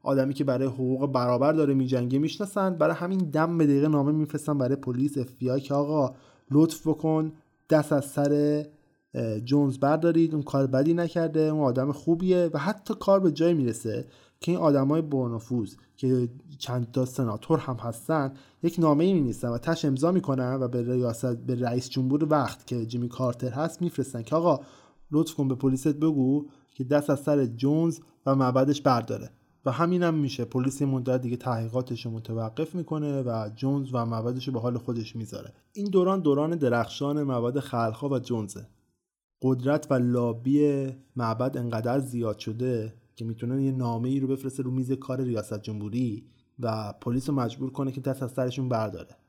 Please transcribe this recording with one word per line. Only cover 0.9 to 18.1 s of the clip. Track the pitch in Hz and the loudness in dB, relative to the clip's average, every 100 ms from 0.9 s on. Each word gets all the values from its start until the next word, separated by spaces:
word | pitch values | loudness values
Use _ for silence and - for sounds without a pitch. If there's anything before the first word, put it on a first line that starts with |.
| 131 143 | 0 0
برابر | 131 123 123 139 | 2 2 4 4
داره | 156 143 | 4 4
می‌جنگه | 135 127 131 123 135 | 2 2 0 2 0
می‌شناسن. | 156 - 196 202 190 170 | 0 -4 -6 -2 -2 2
برای | 156 160 | 2 2
همین | 175 190 | -2 -2
دم | 165 156 165 170 | 0 0 2 4
به | 147 | 6
دقیقه | 139 156 | 6 4
نامه | 147 139 | 4 4
می‌فرستن | 156 151 147 - 143 | 2 0 -2 -2 0
برای | 123 139 | 0 0
پلیس | 127 123 143 143 | -2 0 0 0
اف | 123 | -6
بی | - 127 | -4 -2
آی | 135 | -2
که | 139 | 0
آقا | 143 147 151 131 - - _ _ | 0 2 2 0 -2 -20 _ _
لطف | 139 160 - 156 | 6 6 2 -2
بکن | 156 160 156 156 156 _ _ _ | 0 2 2 0 -6 _ _ _
دست | 156 147 | 2 4
از | 143 139 | 0 0
سر، | - 143 147 147 147 147 _ _ _ _ | 0 2 4 4 0 -4 _ _ _ _
اه، | 131 113 110 | -6 -4 -4
جونز | 120 143 143 - | 2 4 4 2
بردارید، | 139 156 170 165 165 | 0 2 4 4 2
اون | 156 | 0
کار | 139 139 135 | -2 0 2
بدی | 131 147 | 2 2
نکرده، | 170 170 170 165 156 | 2 0 0 0 2
اون | 156 156 | 2 2
آدم | 139 127 135 | 2 2 0
خوبیه. | 135 - 165 185 180 170 | -2 0 0 4 4 2
و | 151 | 0
حتی | 160 214 - 214 | -2 -4 -6 -4
کار | - 196 | 4 4
به | 185 | 4
جای | 147 165 | 4 2
می‌رسه | 165 123 110 113 110 127 - _ _ | 4 0 -2 -4 -6 -8 -16 _ _
که | - | -2
این | 175 | 2
آدمای | 165 143 135 156 | 4 4 4 0
بانفوذ | 156 139 120 113 - 123 101 - _ _ | 0 -2 -2 -4 -4 -4 -4 -10 _ _
که | 131 127 120 127 - 143 | 0 2 0 -6 -20 -14
چند | - 123 117 | -6 -4 -2
تا | 131 127 | -2 -2
سناتور | 127 120 107 - 160 | -2 -2 -4 0 0
هم | 131 120 | 0 -8
هستن | 120 117 - | -8 -8 -2